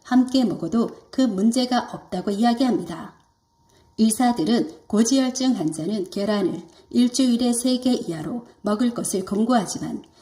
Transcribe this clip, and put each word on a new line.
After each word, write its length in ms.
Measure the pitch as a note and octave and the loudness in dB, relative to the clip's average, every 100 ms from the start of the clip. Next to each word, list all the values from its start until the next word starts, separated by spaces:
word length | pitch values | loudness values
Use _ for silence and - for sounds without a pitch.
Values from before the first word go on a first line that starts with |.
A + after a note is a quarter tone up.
함께 420 | - B3+ B3+ C4+ A#3 | 0 2 4 4 2
먹어도 440 | D#3+ E3 A3+ G#3+ - - | 0 -2 0 0 -4 -8
큰 260 | - B3+ F#3+ | 0 2 4
문제가 540 | A3 A#3+ B3 A#3+ - | 2 2 0 -2 -4
없다고 400 | E3 - F#3 F3+ | -10 -8 -6 -4
이야기합니다. 840 | G3+ A#3+ A#3 C4 G3+ E3+ D#3+ - - _ _ _ _ _ _ _ - | 2 2 2 2 0 -2 -10 -14 -18 _ _ _ _ _ _ _ 0
의사들은 760 | A3 - B3 A#3 D#3 A#3 - - - | 0 2 0 2 0 0 0 -8 -4
고지혈증 680 | G#3 A3+ C4+ C4 B3 C4 A3 | 0 2 2 0 0 0 0
환자는 520 | D#3+ D#3 D#3+ G#3+ F3 | -2 -4 -4 -4 -6
계란을 520 | - G3+ G#3 F3+ - - - - | -6 -2 0 0 -4 -12 -20 -4
일주일에 640 | A#3+ A#3+ - C4 A#3 B3 | 2 2 2 2 2 0
세 240 | A#3 C4 B3+ | 0 0 0
개 140 | B3+ | 0
이하로 540 | B3 - D#3+ D#3 A#3+ - _ | 0 -2 -6 -6 -8 -12 _
먹을 320 | - G#3 B3 | -4 0 0
것을 320 | A#3 - G3 F#3+ | -2 -4 -4 -2
권고하지만 760 | G3 A3 B3 F3 - - - - _ | 0 2 2 0 -6 -8 -10 -12 _